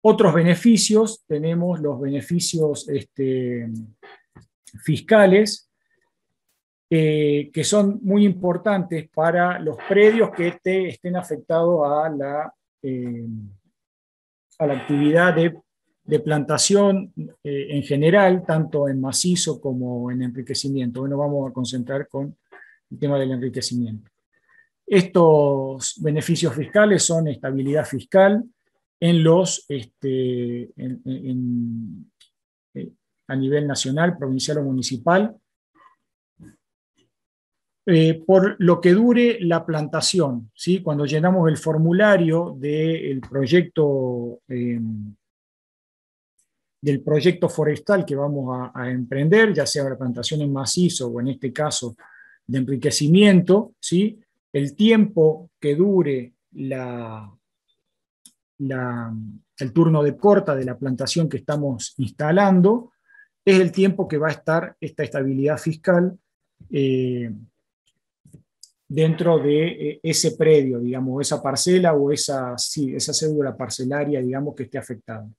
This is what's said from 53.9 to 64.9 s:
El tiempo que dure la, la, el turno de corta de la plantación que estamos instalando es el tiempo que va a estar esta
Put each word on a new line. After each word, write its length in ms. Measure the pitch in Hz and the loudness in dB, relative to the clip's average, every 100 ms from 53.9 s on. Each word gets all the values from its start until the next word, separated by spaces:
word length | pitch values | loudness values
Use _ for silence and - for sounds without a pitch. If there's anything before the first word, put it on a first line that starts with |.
| 175 214 - _ _ _ | 0 0 -4 _ _ _
El 220 | 143 139 | -4 -4
tiempo 760 | - 214 226 208 - 156 156 - _ | 2 4 6 4 4 2 2 -12 _
que 160 | 147 147 | -2 2
dure 560 | 196 190 151 131 123 _ _ | 2 2 2 -2 -6 _ _
la, 800 | 151 135 131 123 120 113 110 104 _ _ _ _ _ _ _ _ _ - _ _ _ | -12 -8 -8 -8 -10 -12 -14 -16 _ _ _ _ _ _ _ _ _ -20 _ _ _
la, 560 | 139 131 123 120 117 110 110 - _ - | -8 -6 -6 -8 -8 -10 -12 -18 _ -10
el 140 | 135 | -2
turno 300 | 135 165 156 | 2 4 4
de 140 | 147 147 | 0 2
corta 400 | 208 196 190 135 | 4 4 2 -4
de 80 | |
la 140 | 127 123 | -4 -8
plantación 500 | 135 127 135 170 156 | -6 -4 -4 -2 -2
que 80 | 120 | -4
estamos 580 | - 147 143 120 - - | -6 -4 -4 -6 -10 -6
instalando 920 | 120 - 151 185 202 185 185 240 - _ _ _ _ _ | -8 -4 0 4 4 6 4 2 -4 _ _ _ _ _
es 160 | - 190 | 2 4
el 100 | 180 | 4
tiempo 380 | 185 190 190 180 | 2 0 0 -4
que 100 | 151 | -2
va 100 | 156 | -4
a 40 | |
estar 420 | 143 - 165 175 _ | -4 -2 -2 -2 _
esta 220 | 151 | -12